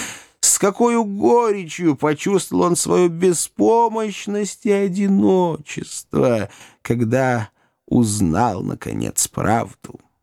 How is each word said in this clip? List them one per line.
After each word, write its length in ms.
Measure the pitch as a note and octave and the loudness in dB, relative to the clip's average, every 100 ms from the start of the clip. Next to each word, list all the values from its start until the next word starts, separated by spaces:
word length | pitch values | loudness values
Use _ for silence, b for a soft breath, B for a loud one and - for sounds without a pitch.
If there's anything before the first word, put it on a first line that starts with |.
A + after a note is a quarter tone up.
| B B B B | B B B B
С 180 | - - | -2 0
какою 460 | G3 G3 A#3+ A#3 | 0 2 2 2
горечью 920 | G#3+ G3 A3 A#3+ A#3 G3+ E3 - E3+ | -2 0 4 4 4 -2 -6 -2 0
почувствовал 680 | C3+ D3+ D3+ F#3+ G3 - F3+ | 2 0 -2 0 0 0 0
он 100 | F3 E3+ | 2 0
свою 320 | - F3 F3+ | 0 2 2
беспомощность 1600 | E3 F#3 F3 - - G#3 A3+ A#3 A3 A3 F#3+ - G#3 G#3 - A3 | 2 0 0 -4 0 2 4 2 0 -6 -8 -6 -4 -4 -6 0
и 60 | |
одиночество, 1800 | G3+ G3 F3+ G3+ G3 G#3 F#3 F3 D#3 D3+ - - - - - C3 A#2 G2 B B B | 0 0 0 2 4 4 4 2 -4 -10 -12 -10 -14 -6 0 0 0 -4 B B B
когда 680 | - A#2+ A2+ B2 C3 A#2+ G#2+ _ _ _ _ | -4 -2 0 0 0 -2 -4 _ _ _ _
узнал, 760 | - A2+ G#2 F#2 D#2+ A#2+ F#2 | 2 2 2 0 2 0 -2
наконец, 680 | G2 F2 - G#1+ A1 - - | -6 -8 -8 -6 -4 -4 -6
правду. 720 | - - A2+ A2 - - - _ _ | -4 -2 -2 -4 -12 -20 -20 _ _